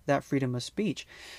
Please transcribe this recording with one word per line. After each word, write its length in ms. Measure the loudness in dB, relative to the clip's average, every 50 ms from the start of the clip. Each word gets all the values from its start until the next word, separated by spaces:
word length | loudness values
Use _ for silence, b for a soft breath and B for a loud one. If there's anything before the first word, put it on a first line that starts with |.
| b
that 180 | 2 2 2 2
freedom 300 | 2 0 2 2 2 0
of 80 | -2 -4
speech. 440 | -4 -2 0 0 0 0 -2 -6 B B B B B B